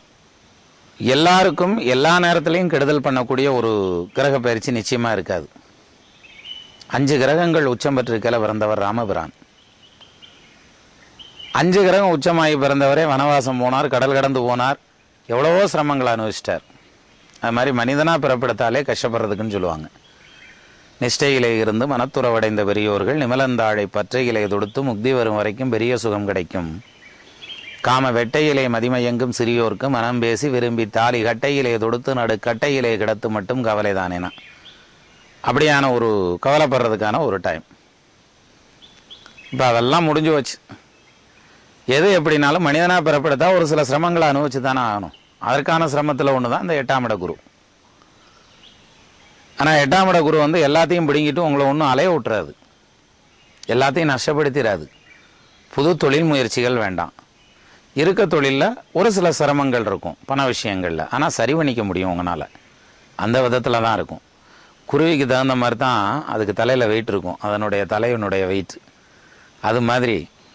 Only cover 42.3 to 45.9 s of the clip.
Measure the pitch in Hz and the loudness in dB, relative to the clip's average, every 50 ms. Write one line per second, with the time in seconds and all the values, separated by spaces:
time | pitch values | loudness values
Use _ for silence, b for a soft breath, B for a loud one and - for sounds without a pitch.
42.3 | 151 147 147 143 151 180 175 147 143 160 175 175 180 180 156 160 147 147 139 160 | 2 2 2 2 2 2 0 0 0 2 2 2 2 2 2 2 0 0 0 0
43.3 | 139 127 156 180 190 180 170 143 160 151 147 123 131 147 165 175 170 165 165 147 | 0 2 2 4 4 2 2 2 0 0 0 0 0 0 0 0 0 2 2 2
44.3 | 139 139 147 143 123 135 123 135 131 131 123 113 104 104 95 78 - - _ _ | 2 0 -2 -2 -4 -4 -2 -2 -2 -2 -2 -2 -2 -4 -6 -10 -14 -18 _ _
45.3 | _ - - 113 127 143 143 151 165 165 165 151 | _ -8 -4 -2 -2 0 0 0 0 0 0 0